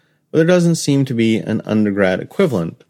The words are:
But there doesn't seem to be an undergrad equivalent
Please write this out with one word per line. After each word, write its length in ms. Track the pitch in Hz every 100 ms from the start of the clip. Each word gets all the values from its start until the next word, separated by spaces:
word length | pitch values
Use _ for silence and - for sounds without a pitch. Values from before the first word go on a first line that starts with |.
| _ _ _
But 80 | 147
there 80 | 160
doesn't 300 | 180 170 165
seem 280 | - 139 131
to 80 |
be 240 | 117 113 110
an 220 | 82 107
undergrad 560 | - 110 104 98 95 90
equivalent 640 | - - 190 110 82 - _